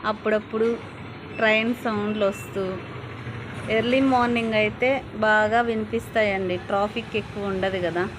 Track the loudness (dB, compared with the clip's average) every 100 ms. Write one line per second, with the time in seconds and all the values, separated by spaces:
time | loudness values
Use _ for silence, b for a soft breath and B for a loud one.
0 | -2 -2 0 0 -2 0 0 0 -8 -14
1 | -14 -14 -10 0 4 4 2 -2 -2 -2
2 | -2 2 0 0 -8 -4 -4 -6 -8 -12
3 | -10 -10 -10 -10 -10 -10 0 0 4 4
4 | 4 4 4 2 2 2 2 2 2 2
5 | -2 0 4 6 6 4 2 0 -2 -4
6 | 0 2 2 2 0 -2 0 0 0 -2
7 | -4 -4 -4 -6 -2 0 0 0 0 0
8 | -4